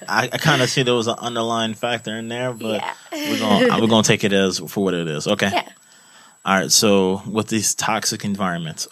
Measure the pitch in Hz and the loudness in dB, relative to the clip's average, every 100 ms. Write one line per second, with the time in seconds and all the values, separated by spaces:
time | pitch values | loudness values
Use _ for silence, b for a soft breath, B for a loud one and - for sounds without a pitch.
0 | - 104 120 - 156 143 127 - 123 123 | -2 0 0 0 2 4 2 2 2 2
1 | 113 - 117 120 113 117 113 107 120 117 | 0 -2 -4 -2 0 0 -2 -2 -4 -4
2 | 110 110 113 120 127 117 113 107 - - | -6 -8 -6 -4 -4 -4 -4 -4 -4 -10
3 | - - - 110 110 101 254 - 110 110 | -12 -8 -4 -2 2 4 4 4 4 4
4 | 107 107 104 98 95 90 78 - 95 90 | 4 2 2 2 2 -2 -6 -2 0 0
5 | 82 76 87 104 101 95 - - B B | -2 -4 -2 0 0 -2 -6 -14 B B
6 | B B B B 90 98 73 - 110 98 | B B B B 0 0 2 4 4 4
7 | 92 95 - 107 104 110 101 - - 107 | 4 0 -2 -4 -2 -2 -2 -2 -2 -2
8 | - 107 107 98 95 87 82 78 - | -2 -4 -4 -2 -2 -4 -6 -8 -6